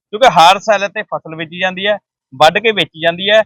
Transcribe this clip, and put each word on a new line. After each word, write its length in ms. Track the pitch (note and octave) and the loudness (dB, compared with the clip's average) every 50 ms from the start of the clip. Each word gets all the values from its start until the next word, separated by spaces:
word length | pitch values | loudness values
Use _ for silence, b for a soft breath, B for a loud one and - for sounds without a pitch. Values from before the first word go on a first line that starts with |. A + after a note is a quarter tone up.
| _ - | _ -12
ਕਿਉਂਕਿ 180 | G3+ G#3+ C4 A#3 | -2 2 2 2
ਹਰ 300 | D#3+ F3 E3 F3+ G3 G3+ | 4 4 4 4 4 2
ਸਾਲ 260 | - A3 G#3 G3 G3+ | 0 -2 -2 -2 -2
ਇੱਥੇ 180 | F#3+ - G#3+ | -8 -10 -12
ਫਸਲ 340 | G3+ - D#3+ D3 - D#3+ D#3+ | -10 -10 -10 -10 -10 -12 -12
ਵੇਚੀ 240 | D#3+ E3 D3+ E3+ F3+ | -12 -12 -12 -8 -6
ਜਾਂਦੀ 260 | F#3 F#3 F#3 F#3 G3 | -6 -6 -6 -4 -4
ਹੈ, 120 | G#3 G#3 F#3+ _ _ _ _ _ _ C3+ | -4 -4 -4 _ _ _ _ _ _ 0
ਵੱਢ 240 | C3 D3+ D#3+ E3+ G#3 | 2 2 4 4 2
ਕੇ 120 | A3+ A3+ | -2 -2
ਵੇਚੀ 300 | G#3+ F#3+ D#3+ - _ D#3 | -2 -2 -4 -6 _ -4
ਜਾਂਦੀ 300 | E3 E3 E3+ F3+ G3 G3+ | -4 -4 -4 -2 -2 0
ਹੈ। 120 | G#3+ A3 G#3+ | 2 2 0